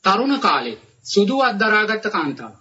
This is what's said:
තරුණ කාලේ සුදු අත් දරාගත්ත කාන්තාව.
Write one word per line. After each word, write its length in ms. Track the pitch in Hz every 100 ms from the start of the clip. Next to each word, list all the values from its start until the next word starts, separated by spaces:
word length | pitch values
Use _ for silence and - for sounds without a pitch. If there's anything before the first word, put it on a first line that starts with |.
තරුණ 300 | 190 202 269 269
කාලේ 400 | 196 143 120 107 _ _
සුදු 360 | - 196 202 269
අත් 180 | 254 202
දරාගත්ත 500 | 220 214 208 214 214
කාන්තාව. 460 | 185 143 120 113 -